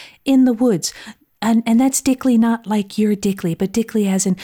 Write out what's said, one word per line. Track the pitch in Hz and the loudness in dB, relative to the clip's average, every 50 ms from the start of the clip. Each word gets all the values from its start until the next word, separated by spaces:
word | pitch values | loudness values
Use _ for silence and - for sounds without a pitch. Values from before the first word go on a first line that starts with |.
| - - - _ - | -20 -20 -20 _ -2
in | 269 269 262 262 | 0 2 4 4
the | 254 | 2
woods. | 240 214 254 247 202 156 - - - - - 220 - _ _ _ _ _ | 2 2 2 0 0 0 -2 -6 -10 -14 -18 -20 -20 _ _ _ _ _
And, | - 220 226 226 226 | -2 0 0 0 2
and | 226 226 233 | 2 2 2
that's | 262 269 269 - | 2 2 0 -2
dickly | - 269 262 262 - 262 240 226 | -2 -2 -2 0 0 2 2 2
not | 226 233 233 226 - 196 | 2 2 0 -2 -4 -4
like | 214 208 196 202 - | -4 -4 -4 -4 -2
you're | 214 214 208 208 | -2 0 0 0
dickly, | 196 202 202 190 196 - 170 165 | 0 -2 -2 -2 -2 -4 -6 -4
but | - 190 190 | -4 -4 -2
dickly | 190 226 220 - - 220 208 | -2 -2 -4 -2 -2 -2 0
as | 196 190 190 - | 0 0 0 0
in | 190 185 - | -2 -4 -4